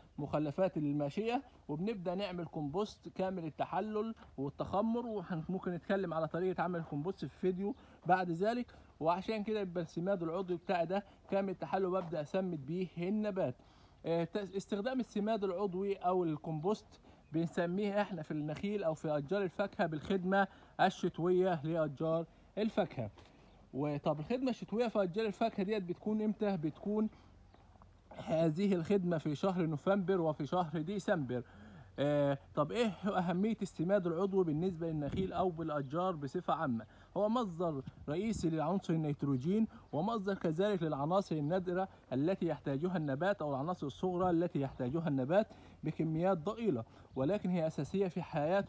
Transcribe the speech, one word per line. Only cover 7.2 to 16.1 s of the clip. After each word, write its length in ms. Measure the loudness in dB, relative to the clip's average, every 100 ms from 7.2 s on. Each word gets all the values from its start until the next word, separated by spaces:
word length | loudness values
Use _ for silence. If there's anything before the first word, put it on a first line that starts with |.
| -8
في 120 | -2
فيديو 360 | -2 0 -2 -6 -12 -8 4
بعد 260 | 4 4
ذلك. 360 | 0 0 0 -4 -12 -20 -2
وعشان 440 | 2 2 0 -2
كده 160 | -2 -2
يبقى 240 | -2 -4
السماد 400 | -4 -2 0 0
العضوي 340 | 0 -2 -2 -4
بتاعي 280 | 0 0 2
ده 180 | 0 -4 -12 -2
كامل 200 | 0 0
التحلل 360 | -4 -2 0 2
وببدأ 360 | 0 -2 -4
أسمد 440 | -2 -2 -2 -4 -4
بيه 220 | -4 -4 -4
النبات. 580 | -2 0 0 0 0 -2 -12 -20 -20 -10 -2
آه، 180 | 0
تس-، 320 | 0 -4 -4 -6
استخدام 440 | -4 -4 -2 -2
السماد 440 | -2 -2 0 0
العضوي 520 | 0 0 -2 0 -2 0
أو 280 | 2